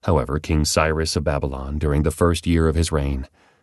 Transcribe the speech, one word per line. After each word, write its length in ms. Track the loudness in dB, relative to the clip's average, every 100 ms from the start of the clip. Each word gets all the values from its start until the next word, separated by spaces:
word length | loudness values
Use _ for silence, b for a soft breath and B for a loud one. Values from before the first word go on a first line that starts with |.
However, 360 | 2 0 0 -6
King 260 | -2 0 2
Cyrus 500 | 2 2 0 -2 -2
of 80 |
Babylon, 560 | -2 -2 -4 -6 -8 -4
during 240 | 0 2
the 80 | 0
first 340 | 2 2 2 0
year 220 | 2 4
of 80 | 2
his 160 | 0
reign, 360 | 0 -2 -4 -8 b b b